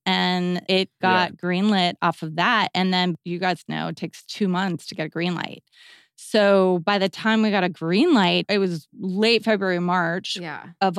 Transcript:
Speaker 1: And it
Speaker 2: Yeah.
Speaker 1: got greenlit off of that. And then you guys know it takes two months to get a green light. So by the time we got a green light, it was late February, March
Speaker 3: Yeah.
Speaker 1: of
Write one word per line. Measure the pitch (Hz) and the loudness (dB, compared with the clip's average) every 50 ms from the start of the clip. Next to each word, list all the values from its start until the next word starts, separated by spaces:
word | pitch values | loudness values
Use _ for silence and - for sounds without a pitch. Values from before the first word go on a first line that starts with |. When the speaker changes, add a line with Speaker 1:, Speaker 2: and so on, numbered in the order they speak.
| - | -4
Speaker 1:
And | 190 185 185 185 180 180 180 180 180 180 180 - | -2 -2 0 0 0 0 0 -2 -2 -2 -4 -2
it | - 190 190 190 - _ - - | -2 0 0 -2 -4 _ -2 0
Speaker 2:
Yeah. | 185 185 185 180 - | 2 2 2 0 -2
Speaker 1:
got | - | -4
greenlit | - - 180 180 180 202 214 208 190 175 175 - - | -6 -4 -2 0 0 2 2 2 2 2 0 0 -2
off | 170 170 165 - 175 | -2 -2 -2 -2 -6
of | 160 156 | -8 -4
that. | 170 175 233 240 214 190 - - | -2 0 2 2 0 0 0 0
And | 180 185 185 | 0 0 0
then | 185 180 180 180 165 - - | 2 0 0 0 -2 -4 -6
you | 170 175 | -8 -6
guys | 170 190 185 175 - - | -4 -2 -2 -2 -4 -6
know | - 156 156 160 165 | -8 -8 -6 -6 -6
it | - | -6
takes | - - - - - - | -8 -10 -12 -12 -14 -18
two | - - - 208 | -12 -6 -4 -2
months | 185 175 180 190 190 180 - - | -2 0 -2 -2 -4 -6 -8 -10
to | - - | -12 -10
get | - 156 | -10 -8
a | 156 | -8
green | - 165 170 180 175 | -6 -4 -4 -4 -4
light. | - - - - - _ _ _ _ - - - - _ _ _ - | -4 -8 -10 -12 -16 _ _ _ _ -20 -20 -20 -20 _ _ _ -20
So | - - - 214 202 202 196 190 185 185 185 175 165 | -8 0 2 4 4 6 6 6 4 4 2 0 0
by | 202 202 | 0 0
the | 196 190 196 | 0 0 -2
time | - - - 220 220 220 220 | -2 -2 0 0 2 2 2
we | 214 | 2
got | 202 196 180 | 2 2 0
a | 175 | 0
green | 160 - 165 165 180 208 302 359 302 | -2 -4 -2 0 2 4 4 4 4
light, | 220 180 175 175 180 180 - | 4 4 4 2 0 0 0
it | 208 | 0
was | 202 196 185 170 156 - _ - - | 0 0 0 -2 -4 -8 _ -14 -8
late | 180 190 185 202 220 233 233 220 214 | -6 -4 -2 0 2 2 2 2 2
February, | 226 220 196 196 185 180 | 2 0 0 0 0 0
March | 175 175 175 180 185 170 165 170 190 - - - 190 | 0 0 0 0 0 0 -2 -4 -6 -6 -8 -10 -10
Speaker 3:
Yeah. | 175 156 143 - - 180 170 - | -10 -10 -12 -14 -16 -12 -4 -2
Speaker 1:
of | 196 190 175 | 0 0 0